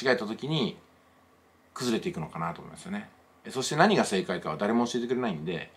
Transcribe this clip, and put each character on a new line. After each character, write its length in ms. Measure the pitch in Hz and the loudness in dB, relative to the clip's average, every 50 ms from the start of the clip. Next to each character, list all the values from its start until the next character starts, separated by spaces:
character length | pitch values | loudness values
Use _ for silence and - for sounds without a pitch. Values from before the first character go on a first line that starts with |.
| 120 | 2
え 100 | 135 120 | 2 2
た 100 | - 104 | 2 0
時 220 | 104 110 - 127 | -6 -6 -6 -4
に 300 | 143 160 147 110 82 - - - _ _ _ _ _ _ _ _ _ _ _ _ _ _ _ _ _ _ | -2 0 0 0 -2 -4 -8 -20 _ _ _ _ _ _ _ _ _ _ _ _ _ _ _ _ _ _
崩 240 | - 127 120 110 | -6 -2 0 0
れ 60 | 95 - | 0 0
て 60 | 90 | -2
い 40 | - | -4
く 60 | 85 | -4
の 80 | 80 | -8
か 120 | - - 80 | -8 -6 -4
な 140 | 82 85 82 | -4 -4 -4
と 80 | - | -8
思 80 | 80 82 | -12 -16
い 40 | - | -18
ま 40 | |
す 60 | - - | -14 -10
よ 80 | 92 | -8
ね。 180 | 101 104 104 - - - _ _ _ _ _ | -8 -8 -8 -12 -20 -20 _ _ _ _ _
え、 60 | 113 | -6
そ 100 | - 131 | -4 -2
し 80 | 120 - | -2 0
て 80 | 151 | 4
何 180 | 156 185 220 190 | 6 6 8 8
が 80 | 123 104 | 6 4
正 200 | - 101 95 90 | 4 2 0 0
解 180 | - 90 85 | 0 -4 -4
か 80 | - 78 | -2 -4
は 80 | 80 | -2
誰 160 | 80 104 104 117 | 0 0 2 4
も 120 | 117 120 | 2 2
教 140 | 117 - 120 | 2 0 -2
え 20 | |
て 60 | 120 | 0
く 80 | 120 123 | 0 0
れ 60 | 123 | 0
な 80 | 123 107 | 0 -2
い 40 | 85 | -4
ん 120 | 76 78 | -4 -4
で、 260 | 92 85 78 80 - - | -4 -4 -4 -6 -10 -16